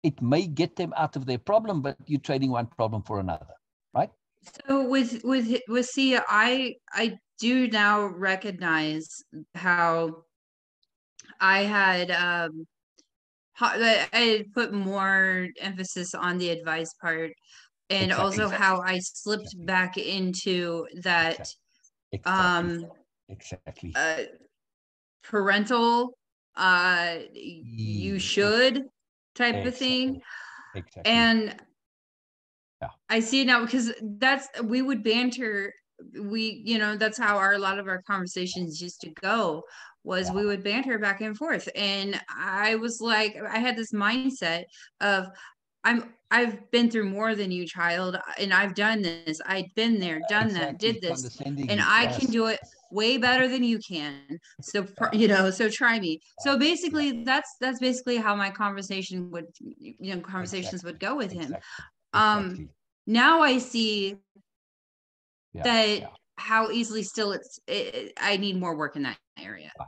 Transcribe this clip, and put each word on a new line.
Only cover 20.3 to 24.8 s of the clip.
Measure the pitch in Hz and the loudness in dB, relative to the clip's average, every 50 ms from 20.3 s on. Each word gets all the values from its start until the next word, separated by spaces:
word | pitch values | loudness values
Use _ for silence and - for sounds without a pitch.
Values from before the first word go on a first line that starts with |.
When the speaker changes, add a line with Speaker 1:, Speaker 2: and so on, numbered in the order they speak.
| 180 185 - 196 185 180 175 170 170 165 165 - - 180 175 | -2 -2 -2 -2 -2 0 -2 -2 -4 -6 -8 -10 -12 -6 -2
Speaker 2:
that, | 185 175 170 165 165 165 - - - - _ _ _ _ _ _ _ _ _ _ _ | 0 2 2 2 2 -2 -4 -8 -14 -16 _ _ _ _ _ _ _ _ _ _ _
Speaker 1:
Exactly. | - 104 - | -10 -6 -2
Speaker 2:
um, | 180 185 190 185 180 175 170 175 175 170 170 170 170 - _ _ _ _ _ _ _ | 0 2 4 4 4 4 2 2 0 -2 -4 -6 -10 -16 _ _ _ _ _ _ _
Speaker 1:
Exactly. | 98 101 - - 92 - _ - - - - 87 78 | -18 -18 -14 -14 -14 -14 _ -18 -18 -14 -14 -8 -4
Speaker 2:
uh, | 131 147 160 160 147 113 - - - _ _ _ _ _ _ _ _ | -2 -2 0 -2 -4 -6 -8 -10 -20 _ _ _ _ _ _ _ _